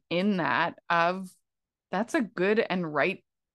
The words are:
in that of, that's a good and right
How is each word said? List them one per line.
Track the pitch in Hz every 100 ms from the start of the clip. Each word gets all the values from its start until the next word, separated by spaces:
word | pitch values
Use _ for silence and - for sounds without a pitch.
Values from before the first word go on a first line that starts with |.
| -
in | 170 202 190
that | 151 123 165 - -
of, | 170 170 185 185 - _ _ _ _ -
that's | 185 226
a | 330
good | 214 - 185 220
and | - 185 165
right | 147 151 190 _ _ _